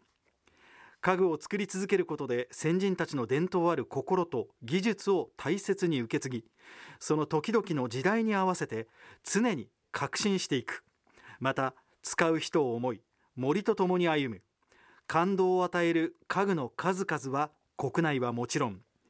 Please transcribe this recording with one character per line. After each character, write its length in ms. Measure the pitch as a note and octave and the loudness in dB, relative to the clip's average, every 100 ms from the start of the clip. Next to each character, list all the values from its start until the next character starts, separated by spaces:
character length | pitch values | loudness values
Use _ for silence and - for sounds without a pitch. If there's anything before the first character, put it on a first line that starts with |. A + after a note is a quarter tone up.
| _ _ _ _ _ _ - - - _ | _ _ _ _ _ _ -20 -20 -20 _
家 160 | F3+ F#3 | 0 4
具 120 | F#3 | 4
を 120 | D#3 | 2
作 160 | - G3+ | -4 -4
り 80 | G3+ | -2
続 200 | F#3 G3 | -2 0
け 100 | G3 | 0
る 80 | F3 | 0
こ 100 | D3 | -4
と 120 | C3 | -2
で、 200 | B2 B2 | -2 -2
先 280 | - D#3 F#3 | -2 0 2
人 160 | G3 F3+ | 2 0
た 120 | E3 | -2
ち 100 | C#3 | -2
の 80 | A#2 | 0
伝 220 | C#3 F3+ | 0 0
統 180 | F3+ E3+ | 2 2
あ 40 | D#3+ | 0
る 100 | A2+ | -2
心 400 | C3+ - F#3 E3+ | -4 0 0 0
と 240 | A#2+ - - | -2 -6 -10
技 200 | A#2 F#3 | -4 0
術 300 | A3 G3 G3+ | 0 0 0
を 200 | F3+ - - | 0 0 -6
大 220 | C3+ G3 | -4 -2
切 280 | - F#3+ F3 | -2 -2 0
に 120 | C#3 | 0
受 160 | A2+ D3 | -2 -4
け 20 | |
継 80 | C3 | -4
ぎ、 160 | A#2+ - _ - - - - | -6 -10 _ -20 -20 -20 -8
そ 160 | - D#3 | 0 0
の 100 | D3 | 2
時 260 | D#3 F#3 | -2 2
々 140 | A3 G3+ | 0 0
の 180 | D3+ B2+ | -2 -2
時 140 | B2+ | -2
代 200 | E3+ A3+ | 0 0
に 120 | A3 G3+ | 0 0
合 100 | F#3+ | 0
わ 100 | F3 | 0
せ 120 | D#3 | -4
て 200 | A2+ - _ - - | -6 -10 _ -20 -10
常 320 | - F#3+ A#3+ D3+ | -2 0 2 -2
に 120 | G2 _ _ | -6 _ _
革 200 | - C#3 - | -6 -4 -2
新 240 | G#3 F#3+ | 0 0
し 80 | - | 0
て 80 | C3+ | -2
い 60 | |
く。 200 | - - _ _ _ - - - | -2 -10 _ _ _ -20 -20 -6
ま 140 | C3 | -2
た、 200 | C3+ C3 - _ _ | -2 -4 -6 _ _
使 260 | - - E3 | -4 2 2
う 100 | D#3+ | 2
人 260 | - E3 B2+ | 0 0 0
を 100 | A#2 | 0
思 180 | B2 | -4
い、 80 | G#2+ _ _ _ B2 | -6 _ _ _ -4
森 280 | C3 F#3 | 0 0
と 120 | G#3+ G#3 | 0 2
共 220 | F3+ F3+ | 2 2
に 100 | E3+ | 2
歩 280 | D3+ C3+ F#2+ | 2 0 -6
む。 60 | _ _ _ _ _ _ - | _ _ _ _ _ _ -2
感 280 | D#3+ F3+ F#3+ | 2 2 4
動 220 | F#3 F#3 | 4 4
を 60 | F3 | 2
与 200 | F3 E3+ | 2 2
え 60 | |
る 240 | D#3+ E3 - - | 2 0 -4 -4
家 180 | F3+ G3+ | 0 2
具 100 | E3+ | 0
の 140 | A#2+ | -2
数 360 | - F3 F#3+ F#3+ | -4 -2 -2 -2
々 280 | D3+ C3 C#3 | -4 -2 -2
は、 120 | D3+ _ _ - | -4 _ _ -6
国 280 | C3 E3+ | -4 0
内 160 | D#3+ C3+ | 2 2
は 120 | B2 | 0
も 140 | A#2+ A#2+ | -2 -2
ち 120 | D3+ | -2
ろ 100 | B2 | -2
ん、 120 | F#2 _ _ | -4 _ _